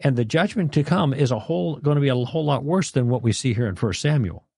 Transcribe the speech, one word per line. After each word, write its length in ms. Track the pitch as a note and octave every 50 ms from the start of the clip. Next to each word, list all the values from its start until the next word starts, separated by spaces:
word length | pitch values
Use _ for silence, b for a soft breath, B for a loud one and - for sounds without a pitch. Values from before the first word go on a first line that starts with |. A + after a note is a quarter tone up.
And 140 | - C#3 B2
the 80 | A#2+ A2+
judgment 480 | G#2+ D#3 D#3+ G3 G3+ - G#3+ E3+ C#3+ -
to 100 | D3+ C#3+
come 300 | - F3 G3+ D#3+ C#3 C3
is 160 | C#3+ C#3 A#2+
a 80 | A#2+ G#2+
whole, 360 | - - E3 F3+ F3 E3 C#3+
gonna 220 | - D3 D3 D3 D3
be 80 | C#3
a 80 | C3+ B2
whole 300 | B2 A#2+ - - D#3+ D3+
lot 180 | D3 C#3 B2 C#3
worse 280 | D3 F3+ F#3+ - -
than 180 | - C3 A#2+ A#2+
what 140 | B2 A2+ A#2+
we 100 | A2+ G2+
see 200 | - - B2+ G#2
here 140 | A#2 B2
in 80 | G2+ F2+
First 240 | - A#2+ G2+ F2 -
Samuel. 440 | - D3 D3+ C#3 G#2+ E2+ E2 - _ _ _